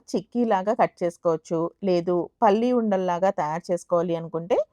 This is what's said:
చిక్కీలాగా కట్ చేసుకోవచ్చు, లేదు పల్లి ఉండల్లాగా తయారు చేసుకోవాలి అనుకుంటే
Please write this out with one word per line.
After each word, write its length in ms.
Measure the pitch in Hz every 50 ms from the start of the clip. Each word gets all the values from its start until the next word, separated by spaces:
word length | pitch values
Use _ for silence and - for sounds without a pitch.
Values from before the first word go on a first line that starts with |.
| -
చిక్కీలాగా 680 | - - 196 190 _ - 240 240 226 202 185 185 202 247
కట్ 220 | 233 226 - _
చేసుకోవచ్చు, 640 | - 180 170 - - - 170 160 160 - - 175 160 165 - - - 202
లేదు 320 | 190 180 175 170 185 180 175 160 - _ -
పల్లి 320 | 233 208 196 220 240 247
ఉండల్లాగా 580 | 247 240 226 214 190 190 185 180 175 175 190 196
తయారు 340 | 202 - 151 151 156 175 -
చేసుకోవాలి 500 | - 175 170 - - 180 170 170 170 170
అనుకుంటే 420 | 165 165 160 - 165 170 196 262 508 622 _